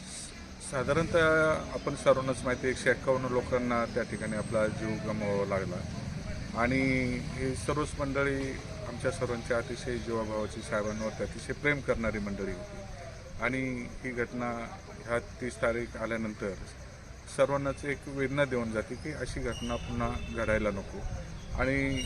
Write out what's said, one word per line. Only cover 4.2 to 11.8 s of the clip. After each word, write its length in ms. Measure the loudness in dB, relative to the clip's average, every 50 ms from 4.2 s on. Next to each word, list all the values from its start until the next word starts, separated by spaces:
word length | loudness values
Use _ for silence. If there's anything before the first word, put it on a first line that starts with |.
| -2 -2 -2 -2
आपला 300 | 0 0 2 4 4 2
जीव 420 | 2 0 -2 -2 -2 -2 -2 -2
गमवावा 360 | -2 0 0 2 2 2 2
लागला 300 | 2 2 0 0 0 -2 -4 -4 -6 -6 -6 -6 -6 -6 -6 -4 -4 -4 -4 -4 -4 0 2
आणि 200 | 2 4 4 4 4 4 4 4 2 2 0 -2
हे 340 | -2 -4 -2 -2 0 0 0
सर्वच 320 | 0 0 0 2 2 0 0 -2 -2
मंडळी 520 | -2 0 2 2 2 2 2 0 0 -2 -4 -6 -6 -8 -8 -8 -6 -6
आमच्या 240 | -4 -2 0 0
सर्वांची 420 | 0 0 0 -2 -2 -2 0 0 0
अतिशय 440 | 0 0 0 -4 -6 -4 -2 -2 -2
जीवाभावाची, 640 | -2 -2 0 0 0 0 0 -2 -2 -2 -4 -6
साहेबांवरती 600 | -4 -2 0 0 0 0 -2 -2 -2 -2 -2 -2 -4
अतिशय 300 | -4 -4 -6 -6 -6 -4
प्रेम 260 | 0 2 2 2
करणारी 400 | 2